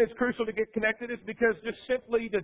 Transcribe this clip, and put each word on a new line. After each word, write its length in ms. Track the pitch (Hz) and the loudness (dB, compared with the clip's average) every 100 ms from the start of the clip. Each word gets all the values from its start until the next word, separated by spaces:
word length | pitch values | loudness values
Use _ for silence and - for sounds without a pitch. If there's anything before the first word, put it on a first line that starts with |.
it's 120 | 226 | 2
crucial 300 | 226 247 - | 2 0 0
to 80 | 226 | -2
get 200 | 208 214 | -2 -2
connected 400 | 220 214 220 240 | 0 0 -2 -6
is 80 | 240 | -8
because 300 | 196 220 233 - | -10 0 2 2
just 160 | 226 - - | -6 -8 -2
simply 420 | 254 233 233 226 | -4 0 0 0
to 120 | 208 | -4